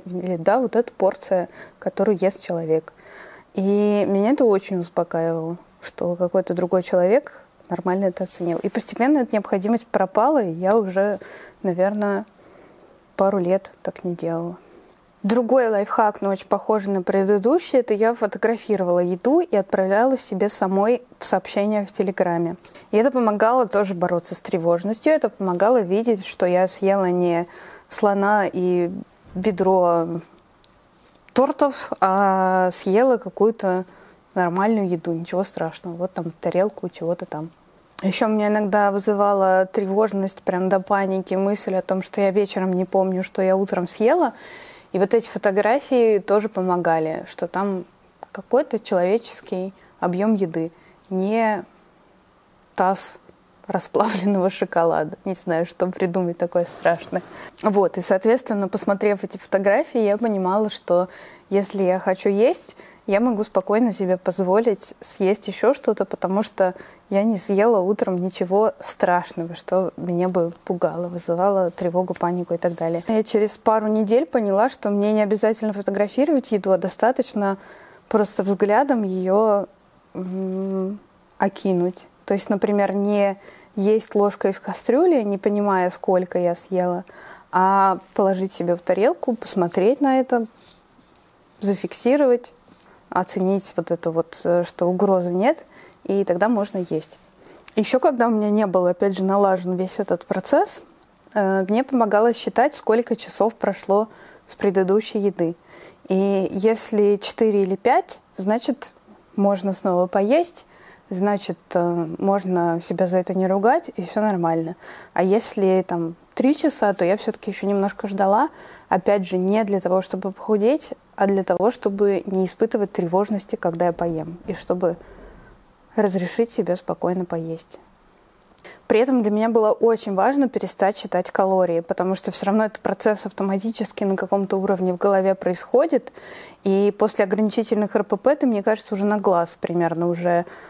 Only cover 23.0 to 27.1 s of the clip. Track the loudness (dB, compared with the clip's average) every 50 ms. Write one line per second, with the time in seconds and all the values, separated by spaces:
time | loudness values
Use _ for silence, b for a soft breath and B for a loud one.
23 | 2 2 2 2 2 0 2 2 2 4 4 2 2 2 2 0 0 0 -2 -2
24 | -2 -2 -2 -2 -4 -6 -10 -12 -6 -4 -4 0 2 2 0 0 0 -4 -6 -2
25 | 0 2 2 2 0 -2 -4 -4 -4 -4 0 2 2 2 4 2 2 0 0 0
26 | 0 0 -2 -2 -4 -8 -4 -2 0 2 2 2 2 0 -2 -2 0 2 2 2
27 | 2 2